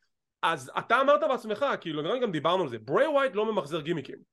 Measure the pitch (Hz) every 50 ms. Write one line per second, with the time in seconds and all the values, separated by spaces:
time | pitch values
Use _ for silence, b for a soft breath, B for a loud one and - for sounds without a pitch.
0 | _ _ _ _ _ _ _ _ - 165 165 151 127 - - 175 175 - 226 254
1 | 269 277 294 294 320 285 269 240 - 220 208 - 285 269 220 - - 170 147 151
2 | 147 170 226 262 240 214 165 151 139 160 180 190 175 131 117 110 110 120 156 214
3 | 277 320 294 277 269 269 185 202 214 226 214 196 - 139 165 165 143 151 175 156
4 | 127 - - - - _